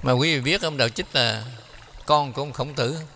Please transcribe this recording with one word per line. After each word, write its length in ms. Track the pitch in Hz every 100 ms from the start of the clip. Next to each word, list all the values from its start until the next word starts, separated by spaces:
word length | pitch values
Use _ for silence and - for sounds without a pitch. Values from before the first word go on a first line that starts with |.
Mà 100 | 131
quý 220 | 127 160
vị 60 | 151
biết 220 | 131 190
ông 140 | 165 143
Đạo 120 | 117
Chích 180 | 113 -
là 320 | 143 117 110 113 117 - - - - -
con 260 | 151 139
của 100 | 117
ông 100 | 143
Khổng 220 | 131 139
Tử. 240 | 143 120 160 160